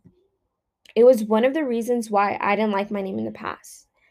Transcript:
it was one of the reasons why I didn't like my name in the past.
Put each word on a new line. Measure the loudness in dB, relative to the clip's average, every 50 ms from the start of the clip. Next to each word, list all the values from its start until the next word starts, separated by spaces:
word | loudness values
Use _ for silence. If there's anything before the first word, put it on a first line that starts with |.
| _ -20 _ _ _ _ _ _ _ _ _ _ _ _ _ _ _ -4 2
it | 6 6
was | 8 6 6 2
one | 0 0 2 2
of | 0 0
the | -2 -2
reasons | -2 -4 -4 -2 -2 -2 -4 -2 -2
why | -2 0 0 0 -2 -4
I | -2 -2 0
didn't | 0 0 -2 -2
like | -2 -4 -4
my | -6 -8
name | -6 -6 -8
in | -8 -8
the | -8
past. | -10 -10 -12 -12 -12 -12 _ -20 -20 -20 _ _ _ _ _ _